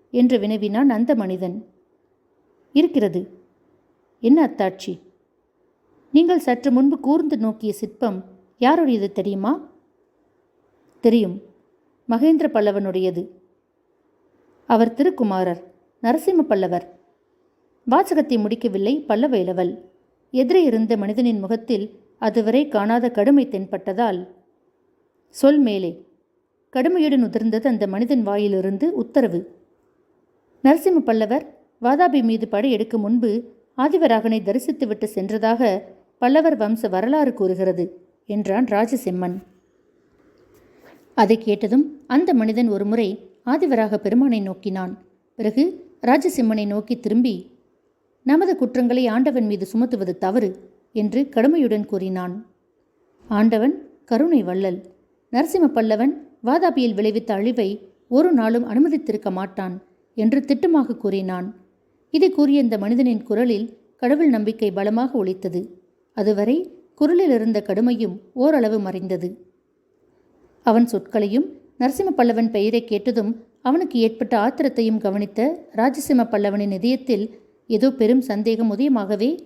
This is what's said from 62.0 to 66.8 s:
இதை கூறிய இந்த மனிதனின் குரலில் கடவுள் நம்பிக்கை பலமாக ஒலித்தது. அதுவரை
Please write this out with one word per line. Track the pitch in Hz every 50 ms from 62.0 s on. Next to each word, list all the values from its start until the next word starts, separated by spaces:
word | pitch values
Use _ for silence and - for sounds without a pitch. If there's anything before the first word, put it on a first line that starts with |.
| _ _ -
இதை | 311 370 370
கூறிய | 381 294 294 277 277 285
இந்த | 254 226 226 202
மனிதனின் | 196 208 240 240 254 247 233 214 -
குரலில் | - 208 220 254 240 220 202 233 226 - - _ _ _
கடவுள் | - 247 247 294 294 339 294
நம்பிக்கை | 240 214 214 214 220 226 220 202
பலமாக | 175 196 196 208 214 233 254 254 277 240
ஒலித்தது. | 185 185 185 185 - 185 170 180 208 - - - _ _ _ _ _ _ -
அதுவரை | 220 196 214 214 196 208 226 269 339 370 - - -